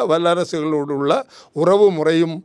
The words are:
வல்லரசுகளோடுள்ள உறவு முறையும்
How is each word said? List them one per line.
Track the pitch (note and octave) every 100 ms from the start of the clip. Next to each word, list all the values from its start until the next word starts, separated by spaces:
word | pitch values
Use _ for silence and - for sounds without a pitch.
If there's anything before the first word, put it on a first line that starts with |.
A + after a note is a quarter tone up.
| A3
வல்லரசுகளோடுள்ள | D#3+ E3+ F3 F3 E3+ D3+ D#3 C#3+ C#3 C#3+ F#3+ C4 - -
உறவு | D3 E3 G3 G#3
முறையும் | E3 D#3 E3 E3 E3